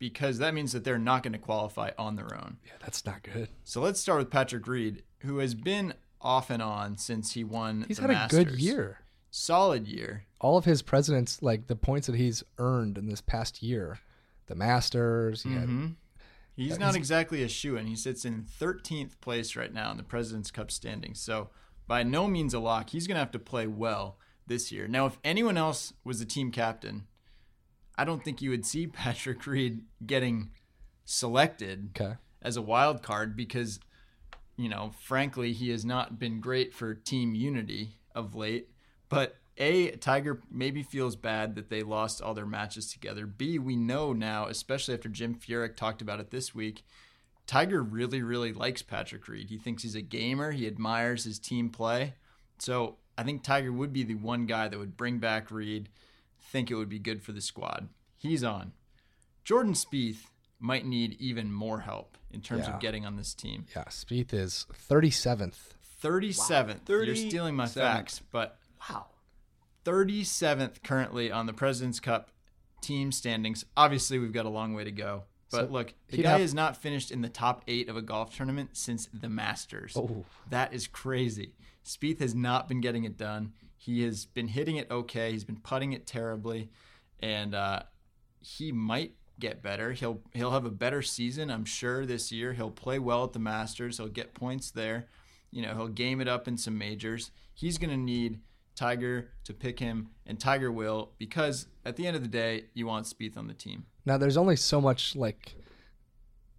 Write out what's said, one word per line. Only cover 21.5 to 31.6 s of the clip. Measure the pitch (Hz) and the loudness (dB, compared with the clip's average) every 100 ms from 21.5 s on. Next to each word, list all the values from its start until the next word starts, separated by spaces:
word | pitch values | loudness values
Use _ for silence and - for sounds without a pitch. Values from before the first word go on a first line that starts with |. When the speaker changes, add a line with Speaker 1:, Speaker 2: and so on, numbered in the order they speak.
| - - - - | -12 -20 -12 0
Speaker 1:
by | 120 | 2
no | 120 143 202 | 4 2 2
means | 175 147 | 2 2
a | 135 | 0
lock. | 113 110 113 | 2 2 0
He's | 165 175 | -4 -2
gonna | 175 | 0
have | 135 | 0
to | 117 | -4
play | - 123 110 | -4 -2 -2
well | 104 113 104 101 - - - - | 0 0 0 -4 -10 -20 -14 -4
this | 120 - | -4 -4
year. | 101 98 | -6 0
Now, | 127 135 | 2 2
if | - | 0
anyone | 147 190 233 175 | 0 4 4 4
else | 156 147 - - | 2 0 -6 -10
was | 127 117 | -6 -6
the | |
team | 113 139 131 | -4 -2 -2
captain, | 117 113 113 104 104 101 _ _ - - _ _ _ - - | 2 0 0 -8 -10 -12 _ _ -20 -20 _ _ _ -8 -2
I | |
don't | 147 160 | 0 0
think | - 131 | -4 -4
you | 131 | -2
would | 123 | 0
see | - 151 170 | 0 -2 -4
<laughs> | |
Patrick | - 127 - 131 117 143 | -4 -4 -2 -4 -6 -2
Reed | 135 123 113 - - 110 | 0 0 -2 -10 -12 0
getting | 135 127 113 101 - _ - - _ | 2 2 0 -4 -12 _ -20 -20 _
selected | - - 117 123 160 - | -4 -2 2 6 6 4